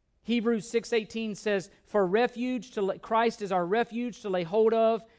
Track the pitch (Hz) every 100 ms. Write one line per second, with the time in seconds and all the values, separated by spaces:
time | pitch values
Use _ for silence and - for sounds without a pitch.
0 | _ _ - 233 220 226 - 233 226 233
1 | 220 220 220 196 214 202 - _ _ 208
2 | 185 208 247 226 254 254 185 220 190 -
3 | - 226 233 226 202 190 175 220 233 226
4 | 240 - 208 180 165 214 220 226 226 226
5 | -